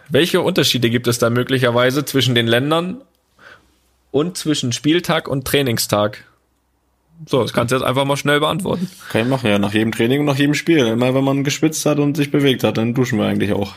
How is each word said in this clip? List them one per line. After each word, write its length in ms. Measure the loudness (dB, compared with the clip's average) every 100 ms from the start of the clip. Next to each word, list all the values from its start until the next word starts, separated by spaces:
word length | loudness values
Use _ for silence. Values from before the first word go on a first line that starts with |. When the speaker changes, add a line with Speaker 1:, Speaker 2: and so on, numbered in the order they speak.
| -2
Speaker 1:
Welche 320 | 0 2 0
Unterschiede 480 | 0 0 0 2 0
gibt 180 | 0 0
es 100 | 0
da 100 | 0
möglicherweise 760 | 0 0 0 2 2 2 0
zwischen 320 | -2 0 2 2
den 100 | 2
Ländern 560 | 2 2 -2 -2 -8 -16 _ _ _ -20 -20 _ _ _ _ _
und 240 | -2 -2 -4
zwischen 320 | -4 -2 -2
Spieltag 540 | -2 0 0 0 -2 -2
und 180 | -6
Trainingstag? 800 | 0 0 0 -2 0 0 0 -4 -16 _ _ _ _ _ _ _ _ -20 -4
So, 140 | -2
das 140 | 0
kannst 180 | -2 0
du 40 | 0
jetzt 80 |
einfach 200 | 0 0
mal 140 | 0 -2
schnell 220 | 0 2
beantworten. 500 | 0 -2 -4 -4 -6 -10 -4
Speaker 2:
Kann 120 | -2
ich 40 | 0
machen, 200 | 0 2
ja. 100 | 2
Nach 140 | 2
jedem 180 | 0 0
Training 300 | 0 0 2
und 60 | 0
nach 100 | 2
jedem 160 | 0
Spiel. 340 | 0 2 2 2
Immer 280 | 2 0
wenn 100 | 2
man 200 | 0 0
geschwitzt 420 | -2 0 -2 0 0
hat 120 | 0
und 160 | 0
sich 160 | 0 -2
bewegt 320 | 2 2 2
hat, 140 | 0 0
dann 160 | -2
duschen 260 | 0 0 0
wir 60 |
eigentlich 300 | 0 0 0
auch. 180 | -2 -4